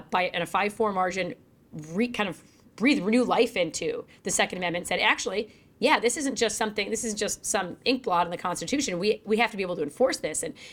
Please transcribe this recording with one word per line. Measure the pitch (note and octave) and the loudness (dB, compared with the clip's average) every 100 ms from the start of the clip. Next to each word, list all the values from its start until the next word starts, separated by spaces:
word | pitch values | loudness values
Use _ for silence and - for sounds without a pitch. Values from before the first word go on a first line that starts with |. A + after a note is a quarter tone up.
| - | -2
by, | F#3+ F3+ | 0 0
in | F3+ | -2
a | E3+ | -2
five | F#3+ G#3 | 0 0
four | G#3 A3 | 0 0
margin, | F#3+ F#3 F#3 F3 - _ _ _ E3 D3+ | 2 0 0 -4 -6 _ _ _ -16 -6
re-, | F3 A#3+ | -2 0
kind | A#3+ G3+ | 0 -4
of | - - _ _ - | -4 -14 _ _ 0
breathed | A#3 C#4+ F3+ | 4 4 4
new | A#3+ A3 | 4 4
life | F3+ A#3+ G3 | 4 2 2
into | E3 - D#3+ - - - | -2 -2 -4 -4 -8 -10
the | G3+ | -4
Second | F3 G3 F3+ | 0 0 0
Amendment | F3+ E3+ | -2 -2
and | F3 | -2
said, | F#3 | 0
"Actually, | G#3+ D4+ - F#3+ A3+ - _ _ | 2 2 -2 -4 -6 -10 _ _
yeah, | B3 B3+ | 2 4
this | A3+ D#4+ | 4 0
isn't | C#4 A3 | -2 0
just | A3+ - | 0 0
something, | A3 G#3+ G3+ | -2 -2 -4
this | G#3+ | -4
isn't | A3+ G#3 | -4 -4
just | G3+ - - | -4 -4 -2
some | G#3 F3+ D3+ | -2 -2 -4
ink | - C4 | -2 0
blot | G#3+ F3 E3+ | 2 0 0
in | |
the | F3 | -2
Constitution. | F3+ E3+ E3+ C#4+ - F3 | -4 -4 -2 -2 0 0
We, | G#3 G#3+ - | 0 0 0
we | G#3+ | 2
have | A3+ | 2
to | G3+ | 0
be | |
able | F3+ E3+ | -4 -2
to | |
enforce | D3 - C4 - | -6 0 0 2
this." | D#3 D#3 | -4 -4
And | D#3+ - - | -6 -10 -16